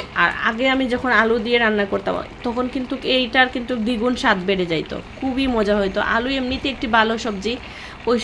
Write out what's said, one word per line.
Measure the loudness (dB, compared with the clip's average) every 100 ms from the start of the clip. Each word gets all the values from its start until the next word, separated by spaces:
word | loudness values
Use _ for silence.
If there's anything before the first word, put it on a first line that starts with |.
| 0 2
আর | 2 2 -2
আগে | 0 0
আমি | 2 0
যখন | 0 2 4
আলু | 4 2 2
দিয়ে | 4
রান্না | 4 2 0
করতাম | -2 -2 -4 -6 -6 -4
তখন | -2 -2
কিন্তু | -2 -4 -4 2 2
এইটার | 2 2 2
কিন্তু | 0 -4 -2
দ্বিগুণ | -2 0 0 2
স্বাদ | 2 2 2
বেড়ে | 0 0
যাইতো, | -2 -4 -8 -10 -6
খুবই | -4 0 0 2
মজা | 2 2
হইতো। | 2 0 0 0
আলু | 0 -2
এমনিতে | -2 -2 -4
একটি | -4 0 2
ভালো | 2 0
সবজি, | -4 -4 -4 -6 -8 -14 -16 -6 0
ওই | 0